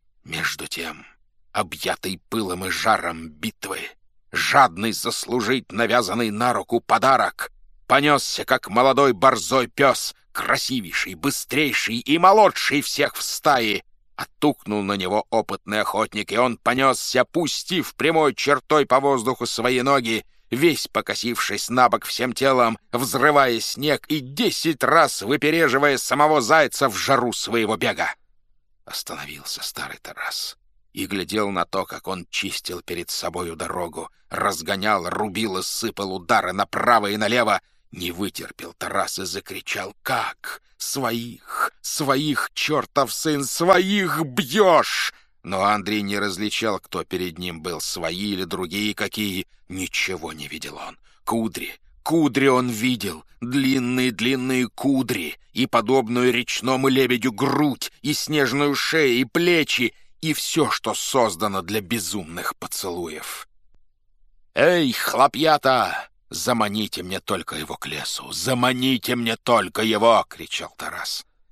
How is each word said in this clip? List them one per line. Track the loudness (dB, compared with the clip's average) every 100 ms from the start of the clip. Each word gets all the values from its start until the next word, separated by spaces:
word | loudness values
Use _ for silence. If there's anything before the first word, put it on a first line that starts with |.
| _ _
между | -10 -6 -4 -6 -8
тем, | -8 -10 -12 -18 _ _ _ _
объятый | -4 -4 -4 -4 -4 -6 -8 _
пылом | -4 -4 -4 -4
и |
жаром | -2 2 2 0 -8 -12
битвы, | -10 -10 -8 -10 -8 -10 -16 _ _ _
жадный | -4 2 6 6 4 -2
заслужить | -2 -4 -6 -2 -2 0 -2 -2
навязанный | -2 2 2 2 0 -2
на | 0 0
руку | 0 0 -2
подарок, | 2 4 6 4 2 -2 -12 -14 -20 -14 0
понесся, | 2 4 2 0 -6 0
как | 0 2
молодой | 4 4 6 4
борзой | 6 4 4 2 0 0
пес, | 4 4 4 -2 -10 _
красивейший, | -6 -2 -2 -2 -4 -4 -6 -6 -4
быстрейший | -4 -4 -4 -2 0 -2 -2 -4
и | 0 4
молодший | 6 8 6 4 -2 -2
всех | -2 0 -2 -2
в |
стае. | -8 -2 2 2 2 -2 -6 _ _ -14
Отукнул | -14 _ 0 0 -4 -4
на | -2
него | -2 -2 -2 0
опытный | -2 -2 -6 -4 -2
охотник, | -2 -2 -2 -4 -2
и | 0
он | 0 0
понесся, | -2 2 2 2 0 0 2
пустив | 0 -2 -4 -4 -2 -2 -2
прямой | 2 4 2 2
чертой | 2 2 4 2 4
по | 4
воздуху | 4 2 0 -2 -4
свои | -2 0 2
ноги, | 2 2 2 -2 -4 _ _
весь | 0 2 2 -2
покосившись | -4 -2 -4 -4 -4 -4 -4 -2
на | 4 6
бок | 4 -2
всем | -4 -2
телом, | 0 2 4 2 0 _
взрывая | -4 -2 2 4 6 4 2
снег | -4 -4 0 0 0
и | -4
десять | -4 -2 0 0 -2 0
раз | 4 6 4 2
выпереживая | -2 2 2 4 4 4 4 2
самого | 0 4 4 4
зайца | 6 6 4 2 0
в | 0
жару | 2 2 2
своего | -2 -2 -2 0 0
бега. | -2 -2 -4 -6 _ _ _ _ _ _ -12
Остановился | -12 -10 -12 -12 -12 -10 -8
старый | -8 -10 -10 -12
Тарас | -14 -10 -8 -6 -8 -10 _ _ _
и | -8 -4
глядел | -4 -2 -2 0
на | -2 -2
то, | -4 -6
как | -8 -8
он | -8 -8
чистил | -6 -6 -6 -8 -10
перед | -8 -8 -6
собою | -6 -6 -6 -6 -6
дорогу, | -8 -6 -6 -8 -12 _ _
разгонял, | -4 -2 -2 -4 -2 0 0 0
рубил | -4 -4 -2 -2 -2
и |
сыпал | -4 -6 -6 -6 -6
удары | -6 0 2 2
направо | -2 -4 0 4 4 4
и | 0
налево. | 0 2 2 0 -2 _ _
Не | -12 -10
вытерпел | -6 -6 -8 -14 -14 -18
Тарас | -12 -6 -2 -2 -4
и | -8
закричал: | -8 -10 -12 -8 -6 -8 -10
«Как? | -4 -4 -4 -8 -12 -14 _ -12
Своих, | -8 -4 -2 -2 -6 -12 -10 -4 -4 -4
своих, | -8 -2 0 0 0 -2 -4
чертов | -4 -2 -2 -2 0 0
сын, | -2 -2 -2
своих | -2 0 4 4 4 0 0 -2
бьешь!» | -2 -2 0 4 6 6 4 -2 -4 -6 _ _
Но | -6 0
Андрей | 2 2 0 -2
не | -2 -2
различал, | -2 -2 -4 -2 -2 -2
кто | -6 -10
перед | -6 -4 -6 -6
ним | -10 -8
был, | -8 -8
свои | -8 -6 -6 -4 -4
или | -4 -4
другие | -6 -4 -4 -4
какие. | -2 -4 -4 -4 -4 -8 _ -14
Ничего | -10 -6 -4 -4 -4 -10
не | -12 -12
видел | -12 -12 -12
он. | -14 -16 _ _
Кудри, | -4 -2 -2 -4 -10 -12 _ -12
кудри | 0 4 4 4 4
он | 4 2
видел, | 0 0 0 -4 -8 -14 _
длинные-длинные | -4 0 2 2 0 0 0 0 0 0 0 0 -2
кудри, | 0 0 2 0 -4 -6 -12 _
и | -2 0
подобную | 2 4 2 2 2 2
речному | 2 -2 -4 0 2 2
лебедю | 4 2 2 -2
грудь, | -2 0 2 0 -2 -8 -8
и | -6
снежную | -4 -2 0 0 2 0 0
шею, | 0 2 4 2
и | 0
плечи, | 2 2 2 2 0 -2 -4 -20 -6
и | -4
все, | -2 -2 0 0
что | 0 -4
создано | -4 -2 2 2 0 -2 -2
для | -4 -4
безумных | -4 -4 -4 -6 -8 -8 -6 -8
поцелуев. | -8 -8 -6 -6 -8 -10 -12 -14 -16 _ _ _ _ _ _ _ _ _ _
«Эй, | 2 4 4 2
хлопьята! | 0 -2 2 2 2 2 4 4 2 0 -4 -10 _ _
Заманите | -6 -2 0 0 -2 -6 -6
мне | -8 -8
только | -4 -6 -4 -8
его | -8 -10
к | -10
лесу! | -8 -8 -8 -8
Заманите | -6 -2 0 0 0 0 0 -2 -2
мне | -2 -2
только | 2 2 2 0
его!» — | 0 4 6 4 2
кричал | -6 -10 -8 -8 -12
Тарас. | -10 -10 -8 -10 -12 _ _